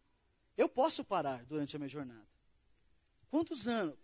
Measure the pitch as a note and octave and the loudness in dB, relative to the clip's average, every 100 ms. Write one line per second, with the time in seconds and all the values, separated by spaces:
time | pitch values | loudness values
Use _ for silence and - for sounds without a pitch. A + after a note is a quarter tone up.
0 | _ _ _ _ _ - D#4 - D4+ - | _ _ _ _ _ 2 2 4 2 2
1 | - F#3 C#3+ B2+ B2 D3+ C#3+ D3+ C#3 D3 | 0 0 0 -2 -4 -4 -2 -4 -6 -8
2 | C3 A2 G#2+ _ _ _ _ _ _ _ | -10 -12 -20 _ _ _ _ _ _ _
3 | _ _ _ D4 E4+ D4 A3 A#3 - C3+ | _ _ _ -2 0 -2 0 0 0 -4